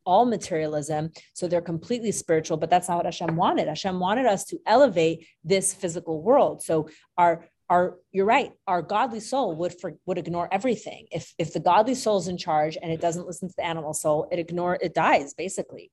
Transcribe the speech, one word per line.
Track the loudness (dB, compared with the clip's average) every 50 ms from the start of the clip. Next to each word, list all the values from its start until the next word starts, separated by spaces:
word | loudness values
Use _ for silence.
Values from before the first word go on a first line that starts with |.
| _
all | 4 6 6 6
materialism. | 4 2 -2 -4 -4 -2 -2 -2 -2 -2 -4 -4 -4 -4 -4 -4 -6 -8 -12 -20 _ _
So | -6 -2 0
they're | 0 0
completely | 0 -2 -6 -6 -4 -4 -4 -4 -2 -4 -4
spiritual, | -4 -2 0 0 0 0 0 -2
but | -4 0 2
that's | 2 2 2 0
not | -2 -2
what | -2
Hashem | -4 -4 -4 -4 -2 0
wanted. | 2 2 2 2 2 0
Hashem | -2 -4 -4 -4 -4 -4 -2
wanted | -2 0 0 2 2
us | 2 2 0 -2
to | -6 -10 -6 0
elevate | 4 6 6 6 6 4 4 2 2 0 -2 -8 -16 _ _ -2
this | 0 0 2 2 0 -4
physical | -4 -6 -6 -6 -6 -6 -6 -6 -2 2
world. | 4 4 6 4 4 0 -4 -4
So | -2 0 0 0 -2 -8 -20 _ _ _ 4
our, | 4 4 4 2 -2 -12 _ _ _ 2
our, | 4 4 4 2 -2 -8 _ _ -2
you're | 0 2
right, | 4 4 4 2 0 -6 _ _ -2
our | -2 -2
godly | -2 -2 0 0 0 0 -4 -8
soul | -8 -4 -2 -2 -2 -2 -2
would | -2 -4 -6 -6 -8
for-, | -10 -12 -12 -10 _
would | -6 -4 -4
ignore | -4 -4 -4 -4 -2 -2 -2
everything. | -2 0 -2 -2 -2 -6 -10 -14 -16 -12 -10
If, | -10 -10 -10 -8 -6
if | -6 -6 -4 -4
the | 0
godly | 2 4 4 4 4 4 0
soul's | -2 0 0 0 0 0 -4
in | -6
charge | -6 -4 -2 0 0 0 0 -2 -6
and | -6 -6 -4
it | -2
doesn't | -2 -2 -2 -4 -6
listen | -10 -10 -10 -10 -10
to | -8
the | -8 -6
animal | -6 -6 -6 -6 -6 -6
soul, | -2 0 0 2 0 0 -2
it | -4 -4
ignore, | -4 -4 -4 -2 -2 -2 -2 -2
it | -4 -2 0
dies, | 2 4 4 4 2 2 -2 -8
basically. | -8 -8 -8 -6 -8 -10 -10 -14 -18 -18 -20